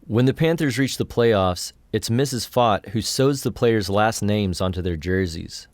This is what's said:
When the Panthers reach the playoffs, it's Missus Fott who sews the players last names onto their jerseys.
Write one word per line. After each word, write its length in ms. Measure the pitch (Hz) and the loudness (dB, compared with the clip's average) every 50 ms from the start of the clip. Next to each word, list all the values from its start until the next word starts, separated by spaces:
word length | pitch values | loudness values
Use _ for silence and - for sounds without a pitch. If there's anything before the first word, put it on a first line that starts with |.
| _ | _
When 200 | - - 110 123 | -2 0 2 4
the 80 | 131 127 | 4 2
Panthers 440 | - 160 165 165 160 165 147 120 | 2 2 0 2 2 0 -2 0
reach 200 | 113 139 127 - | 0 -2 -2 -2
the 80 | - 113 | -4 -6
playoffs, 680 | - - - 120 117 113 101 95 92 90 - - - - _ _ _ - | -4 0 2 4 4 4 4 4 2 0 -2 -6 -12 -12 _ _ _ -6
it's 160 | 110 - - | -4 -2 0
Missus 360 | 113 120 139 139 120 120 107 | 0 0 0 -2 -2 -6 -8
Fott 440 | - - 127 120 117 104 92 - - | -4 0 2 2 4 2 0 -2 -4
who 100 | 95 113 | -6 -4
sews 440 | 101 - - - - 135 143 135 - | -4 -4 -2 0 2 2 2 0 -2
the 100 | 123 104 | -6 -4
players 360 | - - 120 113 110 101 92 | 0 2 2 2 2 0 0
last 320 | 98 101 107 110 113 - | 0 2 2 2 0 0
names 380 | - 101 104 107 104 95 87 - | -2 0 0 0 0 -2 -2 -2
onto 220 | 95 92 92 92 | -2 -2 -2 -2
their 160 | 85 90 87 | -4 -4 -4
jerseys. 720 | 80 76 87 92 92 95 90 78 82 85 82 - - - _ | -4 -2 -2 0 0 0 -2 -4 -8 -10 -12 -14 -16 -18 _